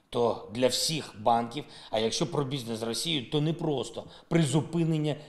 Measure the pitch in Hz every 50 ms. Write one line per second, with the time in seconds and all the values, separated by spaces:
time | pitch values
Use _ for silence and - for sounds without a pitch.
0 | _ _ - 123 120 113 101 - - - 104 120 127 123 123 - - - 160 143
1 | 113 - - 101 107 120 117 117 120 117 - 147 135 - - - - - - 110
2 | 110 113 113 - 175 - - 147 143 131 143 139 120 113 117 104 113 113 113 -
3 | - 170 165 143 117 - - 151 147 156 165 156 160 156 147 127 110 - - -
4 | - - - - - _ 165 165 165 135 123 160 143 - - 170 165 160 160 156
5 | 151 151 139 - -